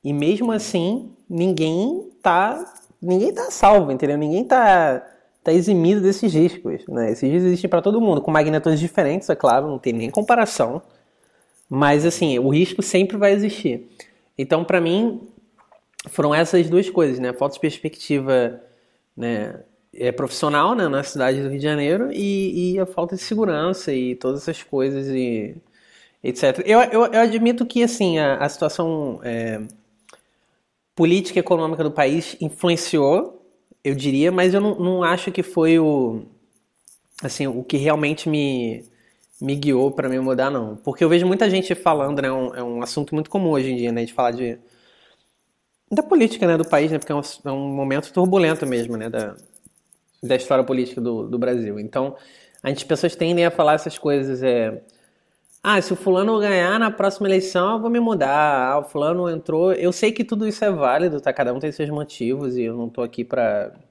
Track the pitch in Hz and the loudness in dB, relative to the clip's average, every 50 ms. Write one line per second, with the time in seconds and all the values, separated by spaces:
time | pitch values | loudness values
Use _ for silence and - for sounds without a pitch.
0 | - 143 147 143 147 160 208 202 247 226 220 214 220 - - 180 165 185 220 262 | -4 -4 -4 0 0 0 0 0 0 -2 -2 -2 -4 -2 -2 -2 0 0 -2 -4
1 | - - - _ _ _ 180 170 175 190 180 156 160 160 160 175 208 262 330 370 | -6 -12 -20 _ _ _ -4 0 0 0 2 0 0 0 0 0 -2 -2 -4 -6
2 | - - _ _ - 190 170 180 196 220 262 320 359 - - - - _ _ _ | -8 -12 _ _ 0 2 4 4 2 2 -2 -6 -10 -14 -16 -20 -20 _ _ _
3 | - 175 185 190 220 349 - - - - - - - 196 214 202 165 143 135 127 | -2 0 2 2 2 0 -2 -4 -8 -8 0 4 6 8 8 8 6 4 -2 0
4 | 156 139 143 147 151 151 160 190 254 - 277 254 233 208 190 175 160 151 127 127 | 0 0 0 0 0 0 0 -2 2 4 4 6 8 8 8 6 6 4 2 0
5 | - - _ _ _ _ _ _ _ - 160 180 170 208 202 175 160 175 208 208 | -4 -12 _ _ _ _ _ _ _ 4 4 4 4 4 4 4 4 4 4 4
6 | 185 190 196 202 240 208 156 156 165 175 - - - - 156 - - - 135 120 | 4 2 2 2 0 2 4 4 4 4 2 -4 -8 -8 -8 -8 -8 -6 -4 -2
7 | 117 110 117 - - 135 151 175 180 185 180 175 - 170 - 170 165 202 208 233 | -2 -2 -2 0 0 2 2 4 4 4 2 2 0 2 2 2 2 2 2 2
8 | 226 208 165 143 - - 156 156 151 156 156 151 151 165 156 147 165 165 - - | 2 2 2 2 0 2 2 2 4 4 0 2 2 2 2 2 0 0 0 2
9 | 170 139 156 196 - - 165 - - 127 117 131 143 151 143 123 - 127 117 117 | 2 2 0 -2 -2 -2 -2 2 4 4 4 4 2 0 -6 -4 -4 -2 -2 -2
10 | 113 120 - 156 143 - 240 240 220 - - - 135 113 127 175 - _ _ _ | -4 -2 -2 -4 2 2 2 2 2 0 0 -2 -2 -2 -2 -8 -12 _ _ _
11 | _ _ _ _ _ _ _ _ _ _ _ _ _ _ - 135 147 143 147 147 | _ _ _ _ _ _ _ _ _ _ _ _ _ _ 0 2 4 4 4 4
12 | 151 170 165 - 170 151 131 120 127 139 139 156 185 185 - - 190 - - 185 | 2 0 0 0 -2 0 0 0 2 2 2 2 2 0 -2 -6 -4 0 0 0
13 | 196 190 220 202 202 202 196 202 202 220 214 - - 156 120 117 - - _ _ | 0 0 0 2 2 2 4 2 0 -2 -4 -4 -4 -4 -4 -4 -10 -16 _ _
14 | - _ _ _ _ _ _ - 135 135 160 160 170 165 190 180 170 165 175 202 | -20 _ _ _ _ _ _ -8 -2 -2 0 -2 0 0 0 0 2 0 0 0
15 | 226 233 196 - - - _ - _ _ _ _ _ _ _ _ _ _ _ - | 0 -2 -4 -6 -14 -18 _ -20 _ _ _ _ _ _ _ _ _ _ _ -20
16 | - - - - 151 147 147 156 165 160 - 180 165 160 170 180 190 185 - 185 | -18 -8 -4 -2 0 2 2 2 2 4 4 2 2 4 2 2 2 2 0 0
17 | 165 139 127 127 127 127 127 - 139 139 - - - 156 151 - - 156 - - | 2 2 0 -2 -4 -6 -2 -2 -4 -4 -2 -4 -4 -4 -4 -6 -10 -10 -10 -10
18 | - - 147 139 131 135 131 127 120 117 117 - - _ _ _ _ _ _ _ | -4 -2 -2 -2 0 2 2 2 2 0 -4 -10 -20 _ _ _ _ _ _ _
19 | _ _ _ - 120 117 117 104 107 107 - - - _ _ _ _ _ - - | _ _ _ -8 -6 -4 -4 -4 -6 -8 -10 -16 -20 _ _ _ _ _ -12 -4
20 | 123 123 123 - 135 127 - - - 147 147 147 156 196 247 233 185 151 139 139 | -4 -2 -2 -2 -6 -6 -4 -2 -2 0 2 2 2 2 2 0 0 0 0 -2
21 | 139 - - 143 127 131 135 139 139 135 139 139 143 151 151 147 143 143 170 202 | -4 -6 -4 -2 0 0 0 0 -2 -4 -6 -4 -2 -2 0 0 0 0 0 0
22 | 240 277 - - 202 202 202 196 196 185 - 175 180 180 180 190 185 180 - - | -2 -4 -4 -4 -2 -2 -2 -2 -2 -2 -2 -2 -2 0 0 -2 -2 -4 -4 -6
23 | 175 175 190 185 - - 220 214 220 185 160 151 156 180 190 185 - - 139 131 | -4 -4 -6 -10 -6 -4 -2 0 0 0 0 0 0 -2 -2 -4 -4 -4 -2 -2
24 | 127 127 123 123 - 131 139 143 - - 160 - - _ - 135 131 139 139 139 | -2 -4 -4 -4 -4 -4 -4 -4 -6 -8 -8 -8 -10 _ -2 0 0 0 -2 -4
25 | 135 135 135 131 127 120 117 113 104 117 - 165 _ _ _ _ _ _ _ _ | -6 -4 -2 -2 -2 -2 -2 -4 -6 -8 -12 -16 _ _ _ _ _ _ _ _
26 | _ _ _ _ - - 123 - - 135 127 175 185 196 214 233 254 247 220 220 | _ _ _ _ -6 -6 -2 2 0 0 0 0 0 4 4 4 4 4 2 2
27 | 233 233 233 220 233 226 214 226 233 233 240 233 240 240 - 240 240 233 240 - | 2 4 4 4 4 4 2 2 2 0 2 0 -4 -2 0 0 0 0 0 0
28 | 208 180 165 160 151 139 135 127 143 147 - - 165 151 - - 170 165 165 156 | 0 0 2 2 2 2 2 0 -2 -4 -2 -2 -4 -2 -2 -2 -2 -2 -2 -4
29 | 147 135 104 - - 120 117 117 113 113 110 107 107 104 - _ _ _ _ _ | -4 -6 -8 -8 -8 -6 -6 -4 -4 -6 -6 -8 -10 -14 -16 _ _ _ _ _
30 | _ _ - _ _ _ _ _ _ _ _ _ _ _ _ _ _ _ _ - | _ _ -20 _ _ _ _ _ _ _ _ _ _ _ _ _ _ _ _ 2
31 | 165 170 175 196 185 - - 185 175 - 180 165 160 160 160 156 160 151 147 - | 2 4 4 2 0 0 -2 -2 0 2 0 0 0 -4 -2 -2 -4 -2 0 2
32 | 143 135 147 170 160 - - - 160 151 - - - 175 170 165 - - - 156 | 2 2 2 0 -4 -6 -8 -8 -8 -8 -6 -2 0 0 0 0 -2 -2 0 2
33 | 139 139 160 202 320 - - - _ _ _ _ _ _ - _ _ 139 135 135 | 4 4 4 2 0 -4 -12 -20 _ _ _ _ _ _ -20 _ _ -4 -4 -2
34 | 135 143 135 135 151 175 185 185 180 185 185 202 208 214 202 - 175 180 185 180 | -2 0 2 2 2 2 2 2 2 2 2 2 0 0 -2 -2 -2 -2 0 0
35 | 175 165 175 180 - 196 180 190 180 - - 170 160 160 165 165 156 151 147 139 | 0 0 0 -2 -4 -6 -4 -4 -6 -2 0 2 4 4 4 4 4 2 2 2
36 | 127 113 113 110 104 - _ _ _ _ _ _ _ _ _ _ _ - - _ | 0 -2 -4 -6 -10 -14 _ _ _ _ _ _ _ _ _ _ _ -20 -20 _
37 | _ _ _ - - 131 - - 143 135 120 123 123 - - 139 139 156 151 151 | _ _ _ -12 -10 -10 -6 -6 -6 -4 -4 -6 -6 -4 -4 0 2 2 2 2
38 | 151 143 156 151 - 165 151 151 143 139 135 127 120 113 113 117 - - _ _ | 0 -2 -2 -2 -4 -2 -2 0 0 -2 -2 -2 -4 -4 -6 -8 -14 -20 _ _
39 | _ _ _ _ _ _ _ - - 135 139 139 143 147 135 123 135 139 139 - | _ _ _ _ _ _ _ -10 -6 -4 -4 -2 0 0 2 2 2 0 0 -2
40 | 139 131 127 131 131 131 131 123 131 135 143 127 113 110 110 107 _ 143 135 - | -4 -2 -2 -2 -2 -2 0 0 0 -2 -2 -4 -6 -8 -10 -8 _ -8 0 2
41 | 175 156 170 175 180 180 190 185 226 208 185 190 185 - 175 - - 175 156 147 | 2 4 4 4 4 2 2 2 2 2 2 0 -2 -2 -6 0 2 0 2 2
42 | 139 139 147 139 135 131 131 131 127 120 - 127 123 120 117 120 120 120 - 151 | 0 -2 -2 -2 -2 -2 -2 -4 -4 -6 -6 -8 -8 -8 -6 -8 -8 -6 -6 -6
43 | 143 - 160 151 156 - - 196 190 165 156 139 131 135 127 123 120 120 117 117 | -6 -4 -4 -6 -4 -2 -2 0 0 2 0 0 0 -2 -2 -2 -2 -2 -2 -2
44 | 117 117 - - 127 120 117 123 127 120 117 - _ _ _ _ _ _ _ _ | -4 -4 -2 -2 -2 -2 -2 -2 -6 -6 -8 -10 _ _ _ _ _ _ _ _
45 | _ _ _ _ _ _ _ _ _ _ _ _ _ _ _ _ _ _ 208 285 | _ _ _ _ _ _ _ _ _ _ _ _ _ _ _ _ _ _ -2 -2
46 | 302 - 392 311 226 220 - - 196 170 165 160 165 165 165 147 151 156 160 147 | 2 4 4 4 4 4 2 0 2 2 2 2 2 2 2 2 2 2 -2 -4
47 | - - 151 147 143 - - - _ 143 135 139 139 139 139 139 139 135 135 147 | -4 -4 -4 -4 -4 -8 -14 -12 _ -8 -6 -6 -6 -6 -4 -4 -2 -2 -2 -4
48 | 151 - - 185 180 185 190 196 170 156 160 156 143 135 127 117 117 120 117 110 | -4 -2 2 2 2 4 4 4 4 2 2 0 -2 -2 -2 -2 -2 -4 -6 -8
49 | 110 117 110 113 110 104 107 - - _ _ _ _ - _ _ _ _ _ _ | -8 -6 -4 -6 -6 -6 -10 -16 -20 _ _ _ _ -20 _ _ _ _ _ _
50 | _ _ _ _ - 120 131 127 127 - 139 131 127 131 135 127 123 123 - 131 | _ _ _ _ -2 0 0 0 2 2 2 2 2 2 0 -2 -2 -4 -6 -6
51 | 117 123 117 110 107 107 123 120 123 127 123 120 113 104 101 107 104 113 - 135 | -6 -4 -4 -6 -6 -6 -4 -2 -2 -2 -2 -2 -4 -6 -8 -8 -10 -6 -4 -4
52 | 131 139 131 - - - - - _ _ _ - - 131 143 139 - - 160 151 | -4 -4 -6 -12 -20 -20 -20 -20 _ _ _ -8 -6 -6 -6 -6 -2 -4 -2 0
53 | - 170 - - 170 165 175 170 170 170 170 - 156 151 156 151 - 156 - - | 0 -4 -2 -2 -2 0 2 2 2 0 2 2 2 2 2 2 -2 -8 -12 -6
54 | - 151 143 143 135 135 131 127 131 131 120 120 113 110 110 - _ _ _ _ | -2 -2 0 0 -2 -4 -6 -2 0 0 0 0 0 -2 -6 -10 _ _ _ _
55 | _ _ _ _ _ _ _ _ _ _ _ _ - 196 208 196 - - 185 180 | _ _ _ _ _ _ _ _ _ _ _ _ 0 2 2 2 2 -2 -6 -4
56 | - 196 185 180 202 220 226 214 208 202 196 180 175 180 202 220 226 214 214 - | 0 0 2 2 2 0 0 0 0 2 2 2 2 2 0 0 0 -2 -2 0
57 | 190 196 196 - 208 196 190 190 185 190 - 180 180 202 220 226 220 233 233 240 | -2 -2 -2 -2 -2 0 0 0 0 0 -2 0 0 0 -2 -2 -2 -2 0 0
58 | 233 226 220 175 143 135 139 147 151 151 143 131 127 127 139 147 143 - - 147 | 0 0 0 0 0 2 2 2 2 2 2 2 0 0 0 -2 -2 -4 -6 -2
59 | 147 156 175 175 180 175 165 160 - - 156 156 175 190 190 - 170 180 180 - | -2 0 0 -2 -2 -4 -4 -6 -6 -4 0 2 2 2 2 2 0 -2 0 0
60 | - 214 233 - 226 - 233 208 220 214 208 - 220 208 190 156 143 123 123 156 | -2 -2 0 -2 -4 -4 -4 -4 -2 -4 -2 -2 -2 -2 0 2 2 2 2 2
61 | 175 180 151 143 - 143 127 - 139 127 123 135 143 156 139 - 156 147 151 147 | 0 0 -2 -2 -4 -4 -2 -2 -2 -2 -2 -4 -6 -8 -6 -6 -6 -6 -4 -6
62 | 147 147 - - 123 117 131 139 143 127 127 123 117 113 113 120 117 117 117 - | -8 -10 -8 -6 -4 -4 -4 -4 -4 -6 -4 -4 -4 -4 -4 -6 -8 -8 -6 -8
63 | 120 117 - - 120 - - 131 117 110 104 104 98 - - - _ _ | -8 -6 -6 -10 -6 -4 -2 0 0 0 0 -2 -4 -6 -12 -20 _ _